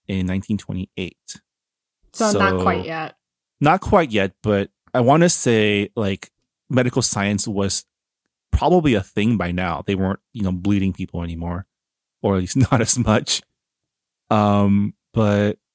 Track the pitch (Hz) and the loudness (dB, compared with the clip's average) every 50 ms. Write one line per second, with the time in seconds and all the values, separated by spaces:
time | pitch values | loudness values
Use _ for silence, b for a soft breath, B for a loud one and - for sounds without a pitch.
0 | _ - 98 95 92 90 92 98 98 - 110 98 - - 101 92 92 - _ - | _ -6 -6 -4 -2 -2 -4 -4 -4 -4 -6 -6 -6 -8 -8 -8 -8 -10 _ -10
1 | 92 82 - _ _ - - - _ _ _ _ _ _ _ _ _ _ _ _ | -10 -10 -12 _ _ -20 -20 -20 _ _ _ _ _ _ _ _ _ _ _ _
2 | _ _ - - 226 214 101 98 196 196 185 92 92 190 180 - - - 160 160 | _ _ -6 -2 0 0 2 2 2 0 0 0 0 0 -2 -2 -4 -8 -8 -8
3 | 160 - - _ _ _ _ _ _ _ _ - 139 147 170 190 - - 214 196 | -10 -12 -14 _ _ _ _ _ _ _ _ 0 2 2 2 2 2 2 2 2
4 | 165 135 107 104 95 98 - _ - 107 104 98 98 - _ _ _ _ - 127 | 2 2 0 0 0 -2 -4 _ -2 0 0 0 0 -4 _ _ _ _ -2 2
5 | 120 120 143 160 170 175 - - - 127 117 110 107 107 104 101 101 - - 117 | 4 4 4 6 4 4 2 2 2 2 2 2 2 2 2 0 -2 -4 -4 -4
6 | 107 98 98 - - - _ _ _ _ _ _ _ - 131 123 123 123 - 135 | -4 -4 -4 -6 -8 -14 _ _ _ _ _ _ _ -2 0 0 0 0 0 0
7 | 117 - - 104 98 101 104 98 - 117 101 98 98 98 - - - _ _ _ | 0 0 0 -2 -2 0 -2 -2 -4 -4 -4 -2 -2 -2 -4 -6 -8 _ _ _
8 | _ _ _ _ _ _ _ _ _ _ - - - 151 180 185 160 147 117 101 | _ _ _ _ _ _ _ _ _ _ -2 0 2 2 2 4 4 2 2 0
9 | 90 - _ 107 104 113 120 98 87 87 87 90 92 87 82 71 - - 101 92 | 0 -2 _ -2 0 0 0 0 -2 -2 -4 -4 -4 -4 -4 -6 -4 -4 -2 -2
10 | 95 92 98 - _ _ - 123 101 95 92 90 87 101 104 98 95 95 90 - | -2 -2 -4 -6 _ _ -10 -6 -4 -4 -4 -2 0 0 0 0 0 -2 -2 -4
11 | 92 - - 87 85 85 85 82 85 85 87 87 101 _ _ _ _ _ _ _ | -8 -10 -8 -8 -8 -8 -8 -8 -8 -8 -8 -8 -10 _ _ _ _ _ _ _
12 | _ _ _ _ - 107 98 95 92 90 - 135 127 - - 123 113 - - 123 | _ _ _ _ -2 0 0 0 0 -2 0 0 2 2 2 2 2 2 0 2
13 | 117 110 107 107 - - - - - _ _ _ _ _ _ _ _ _ _ _ | 2 2 2 2 0 -2 -6 -6 -8 _ _ _ _ _ _ _ _ _ _ _
14 | _ _ _ _ _ - 113 107 107 104 101 101 101 101 101 101 101 104 - _ | _ _ _ _ _ -2 0 2 4 4 4 4 4 4 2 2 0 -2 -6 _
15 | _ _ - 117 110 104 104 104 104 104 - - _ _ _ | _ _ -2 0 0 2 2 2 0 0 -2 -6 _ _ _